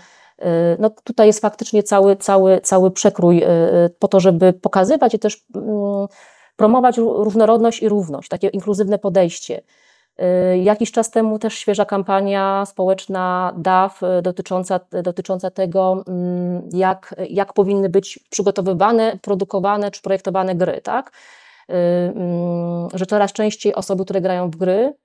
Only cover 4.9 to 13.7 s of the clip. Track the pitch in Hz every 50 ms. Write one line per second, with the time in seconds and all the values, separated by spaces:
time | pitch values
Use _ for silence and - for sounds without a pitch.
4.9 | 311 302 269 226 - 208 - 208 - - _ _ - 202 - 220 208 208 202 202
5.9 | 202 196 202 196 - _ - _ _ _ _ _ _ - 220 214 233 254 247 247
6.9 | 240 233 226 226 - - 214 220 196 226 214 214 226 220 226 233 - - 220 214
7.9 | 208 208 180 156 143 143 - - 180 175 196 190 - 196 180 214 202 190 208 196
8.9 | 208 190 - 196 175 196 180 165 - - - - 120 - - _ _ _ _ _
9.9 | _ _ _ _ _ - 185 180 185 180 185 185 180 180 185 208 208 214 226 -
10.9 | - 233 220 - - 226 220 220 214 214 - 214 - - - 214 196 208 196 -
11.9 | 208 196 185 - 196 196 196 196 196 196 196 196 196 196 202 - - - 185 185
12.9 | 190 190 - - 190 185 185 185 180 180 185 180 - 175 160 185